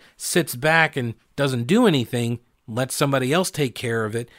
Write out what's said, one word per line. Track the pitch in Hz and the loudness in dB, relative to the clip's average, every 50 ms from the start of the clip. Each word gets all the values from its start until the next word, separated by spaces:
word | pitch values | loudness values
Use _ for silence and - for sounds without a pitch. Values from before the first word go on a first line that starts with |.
| - _ _ | -6 _ _
sits | - - - - 180 151 - - | -12 -6 -2 0 0 0 -2 -4
back | 123 135 156 160 165 160 151 - | -2 0 2 4 4 2 2 0
and | 139 123 117 110 - _ _ _ | -4 -4 -4 -6 -10 _ _ _
doesn't | - 143 139 131 120 120 | -2 0 0 0 0 0
do | 127 185 240 254 | 2 4 6 6
anything, | 220 165 135 113 - - 120 120 117 120 120 _ _ _ _ _ | 6 4 2 2 0 -2 -2 -2 -2 -4 -6 _ _ _ _ _
let | - 110 123 131 127 | -8 -4 -4 -4 -2
somebody | - - 151 139 135 131 127 127 | -2 -2 0 0 0 0 0 0
else | 151 180 185 - | 0 0 0 -2
take | - - 147 120 - | -2 -2 -4 -4 -4
care | - - 117 117 113 110 | -6 -6 -4 -2 -2 -2
of | 107 107 | -2 -4
it, | 113 123 - - | -6 -6 -8 -14